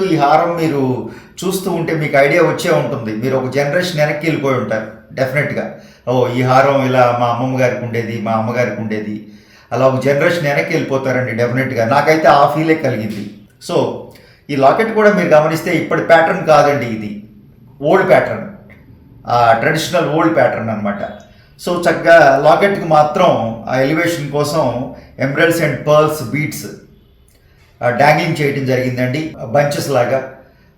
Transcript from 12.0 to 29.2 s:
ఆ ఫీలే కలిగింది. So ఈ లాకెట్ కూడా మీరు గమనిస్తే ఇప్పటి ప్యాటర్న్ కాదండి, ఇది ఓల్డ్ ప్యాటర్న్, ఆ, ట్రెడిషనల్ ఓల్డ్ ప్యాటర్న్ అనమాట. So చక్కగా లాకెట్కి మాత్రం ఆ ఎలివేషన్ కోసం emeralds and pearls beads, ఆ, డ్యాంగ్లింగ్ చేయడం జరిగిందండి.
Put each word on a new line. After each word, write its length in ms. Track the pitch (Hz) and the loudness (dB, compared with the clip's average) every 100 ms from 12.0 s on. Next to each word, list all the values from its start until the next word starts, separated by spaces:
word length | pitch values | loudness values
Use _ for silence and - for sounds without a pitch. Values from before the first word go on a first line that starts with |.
| 156 160 156 | 2 2 4
ఆ 200 | 143 143 | 4 4
ఫీలే 280 | 147 160 156 | 2 0 0
కలిగింది. 580 | 139 113 104 101 104 - - _ - | 0 -4 -6 -8 -12 -16 -20 _ -4
So 220 | 170 - - - - - _ - | -2 -2 -4 -14 -20 -20 _ -6
ఈ 60 | 135 | 2
లాకెట్ 380 | 135 151 220 | 2 4 0
కూడా 200 | 214 208 | 4 4
మీరు 140 | 180 165 | 4 4
గమనిస్తే 440 | 151 156 160 180 | 4 4 -2 -2
ఇప్పటి 300 | 160 - 160 | -2 -2 -2
ప్యాటర్న్ 460 | - 165 - 175 151 | 4 4 4 0 2
కాదండి, 380 | 147 143 143 117 | 4 4 0 -4
ఇది 380 | 107 104 104 - - - - - - | -6 -8 -12 -16 -20 -20 -20 -20 -6
ఓల్డ్ 280 | 143 190 185 | 0 2 4
ప్యాటర్న్, 400 | 143 - 113 - - - - - - - - - | 2 2 -6 -10 -16 -20 -20 -20 -20 -20 -16 -2
ఆ, 260 | 120 117 117 | 2 4 4
ట్రెడిషనల్ 500 | 123 156 - 175 143 | 2 -2 -2 -2 0
ఓల్డ్ 260 | 156 160 147 | 0 0 2
ప్యాటర్న్ 340 | - 113 113 | 0 0 -6
అనమాట. 320 | 104 104 101 - - - - _ - - | -6 -4 -6 -8 -12 -20 -20 _ -12 -6
So 140 | 175 | -2
చక్కగా 600 | 175 165 165 165 147 135 | 0 0 6 6 8 4
లాకెట్కి 420 | 147 165 202 196 165 | 4 4 2 0 2
మాత్రం 800 | 156 151 190 175 117 113 110 - | 2 4 2 2 2 -2 -8 -6
ఆ 100 | 131 | -2
ఎలివేషన్ 520 | 135 160 170 - 143 | 0 0 -2 -4 -4
కోసం 640 | 143 147 160 131 120 135 - - - | -4 -2 -2 -2 -2 -8 -12 -18 -6
emeralds 340 | 135 147 165 165 | -4 0 0 2
and 160 | 151 | -2
pearls 600 | 123 147 151 147 - 120 139 | -2 2 2 2 -2 -6 -6
beads, 320 | 151 - 104 - - _ _ _ _ _ _ _ _ - | -6 -8 -12 -16 -20 _ _ _ _ _ _ _ _ -6
ఆ, 60 | 120 | -2
డ్యాంగ్లింగ్ 520 | 120 143 156 165 151 | 2 2 2 0 0
చేయడం 240 | 143 139 131 | -2 -2 -2
జరిగిందండి. 680 | 127 127 123 127 143 | -2 -2 -2 -2 -2